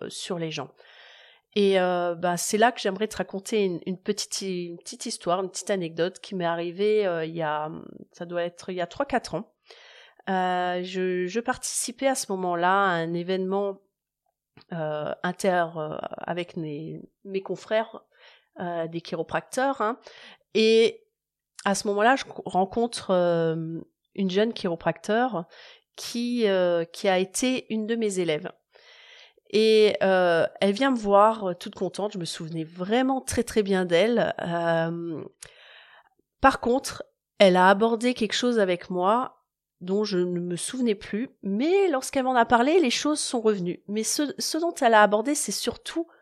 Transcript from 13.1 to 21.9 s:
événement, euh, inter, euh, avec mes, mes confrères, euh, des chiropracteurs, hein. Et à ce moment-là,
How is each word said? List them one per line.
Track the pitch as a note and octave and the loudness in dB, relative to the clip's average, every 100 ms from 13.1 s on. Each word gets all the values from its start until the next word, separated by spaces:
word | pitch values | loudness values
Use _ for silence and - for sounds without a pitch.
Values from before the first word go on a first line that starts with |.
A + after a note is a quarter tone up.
| E3+ | -4
événement, | F3 F#3+ F#3 G3 G3+ G3 _ _ _ _ _ _ _ _ - | -2 -2 0 -2 -2 -6 _ _ _ _ _ _ _ _ -12
euh, | E3+ D#3 D3+ D3+ - | -6 -4 -4 -6 -6
inter, | F3+ F3 G3+ F3+ E3 E3 | -6 -2 0 0 0 -4
euh, | D#3 - | -8 -8
avec | - - - E3+ F3 - | -10 -8 -8 -6 -6 -8
mes, | D#3 D3 D#3+ D#3 - _ G3+ | -8 -8 -10 -14 -16 _ -8
mes | F#3+ | -8
confrères, | F#3+ F3+ - A3 A3+ - _ _ - _ _ - | -6 -8 -2 -2 -2 -10 _ _ -20 _ _ -10
euh, | F3 E3+ E3 | -6 -6 -6
des | E3+ | -8
chiropracteurs, | - E3 D#3+ E3 - - C4+ C4 | -8 -8 -4 -6 -4 -2 -2 0
hein. | G#3+ - - - - - _ | -4 -4 -12 -20 -20 -20 _
Et | G#3 A3 A3+ A3+ - _ _ _ _ _ - G3+ | 2 4 6 4 0 _ _ _ _ _ -6 -2
à | |
ce | G3 | -2
moment-là, | G#3+ | -2